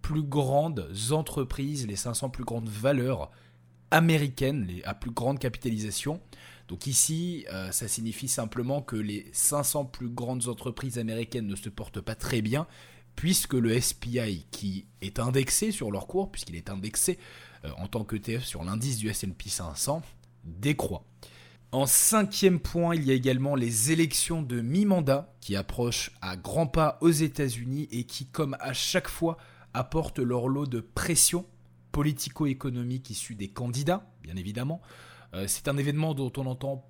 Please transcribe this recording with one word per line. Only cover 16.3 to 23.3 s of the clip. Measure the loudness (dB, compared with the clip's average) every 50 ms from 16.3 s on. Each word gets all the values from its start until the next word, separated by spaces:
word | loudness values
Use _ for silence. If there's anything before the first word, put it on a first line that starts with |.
puisqu'il | -4 -10 -10 -8 -10
est | -10 -8 -8
indexé, | -8 -6 -6 -4 0 2 2 2 0 -2 -6 -20 -20 -20 -20 -20 -20 -12 -12
euh, | -10 -8
en | -8 -8
tant | -4 -4 -4 -4
que | -2 -4
E | -6
T | -4 -4 -4 -4
F | -4
sur | -6 -6 -6 -4
l'indice | -4 -2 -2 -2 -2 -2
du | 0 -2 -2
S | -2 -2 -4
and | -4 -6
P | -8 -8 -6
cinq | -6 -4 -4 -6 -4
cents, | -2 -2 0 0 -2 -4 -10 -18 -20 -20 -20 -20 -16 -14
décroît. | -14 -10 -2 0 0 2 2 0 -2 -4 -6 -8 -16 -20 -20 -20 -20 -20 -20 -20 -20 -20 -20 -14 -4
En | 0 2 4
cinquième | 6 6 6 6 6 6 6 4 4 2 6 6 6 6 6
point, | 0 0 0 2 2 2 2
il | 2 4
y | 4
a | 4
également | 4 6 4